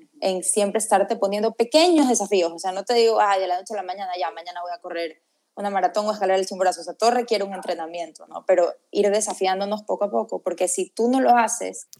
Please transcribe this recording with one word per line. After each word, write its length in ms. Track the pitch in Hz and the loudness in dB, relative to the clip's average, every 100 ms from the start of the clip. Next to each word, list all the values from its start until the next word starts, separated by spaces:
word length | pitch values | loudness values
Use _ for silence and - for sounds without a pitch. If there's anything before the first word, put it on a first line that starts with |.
| _ - | _ -6
en 220 | 202 185 | -2 -2
siempre 360 | 170 - 202 220 | -2 0 0 0
estarte 360 | - 196 196 214 | 2 2 2 0
poniendo 380 | 196 202 220 | -2 0 -2
pequeños 540 | 214 233 302 349 330 254 | -2 2 4 6 6 4
desafíos. 440 | 226 202 196 165 | 2 2 2 2
O 60 | 165 | -2
sea, 120 | 190 | -8
no 120 | 185 214 | -6 0
te 80 | |
digo, 260 | 240 226 214 | 4 4 4
"Ay, 220 | 208 196 | 4 2
de 60 | 185 | 2
la 100 | 180 | -2
noche 160 | 196 | -4
a 40 | 214 | -8
la 60 | |
mañana, 280 | 185 196 190 180 | -8 -8 -6 -4
ya, 140 | 170 | -4
mañana 300 | 165 175 175 | -6 -14 -12
voy 100 | 175 | -10
a 60 | 170 | -10
correr 420 | 175 165 165 156 _ _ _ - | -8 -6 -6 -10 _ _ _ -8
una 140 | 202 | -4
maratón 360 | 196 185 214 208 | 0 0 0 -2
o 40 | |
escalar 280 | 208 190 190 | -2 2 2
el 60 | 185 | 0
Chimborazo". 360 | 190 185 180 | 0 0 0
O 20 | |
sea, 100 | 175 | -8
todo 180 | 170 220 | 0 2
requiere 320 | 247 240 214 | 2 0 -2
un 100 | 196 | -2
entrenamiento, 720 | 190 185 170 160 170 160 - 165 | -6 -6 -6 -6 -8 -10 -12 -16
¿no? 180 | 170 - | -10 0
Pero 260 | 185 175 - _ | 4 2 0 _
ir 180 | 202 202 | 0 2
desafiándonos 720 | 208 214 190 190 190 202 208 | 2 -2 -2 -2 -2 -2 -6
poco 220 | 208 185 202 | -4 -4 -2
a 60 | |
poco, 280 | 226 214 185 | -2 -4 -6
porque 260 | - 170 180 | -6 -2 -2
si 220 | - 180 | -2 -6
tú 200 | - 233 | -2 0
no 100 | 262 | 2
lo 140 | 254 240 | 4 4
haces 500 | 220 - 185 - - | 2 -2 -6 -10 -18